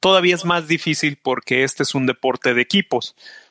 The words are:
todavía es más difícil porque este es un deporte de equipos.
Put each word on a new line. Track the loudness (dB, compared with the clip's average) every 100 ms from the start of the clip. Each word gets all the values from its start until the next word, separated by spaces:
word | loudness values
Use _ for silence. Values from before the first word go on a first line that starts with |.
todavía | 2 4 4
es | 0
más | 0 -2 -2
difícil | -2 -2 -2 -2 -4
porque | -4 -4 -2 0
este | 0 -2
es | -4
un | 0 -2
deporte | 0 -2 -2 0
de | 0
equipos. | 0 -2 0 -4 -4 -12 -20 -20 _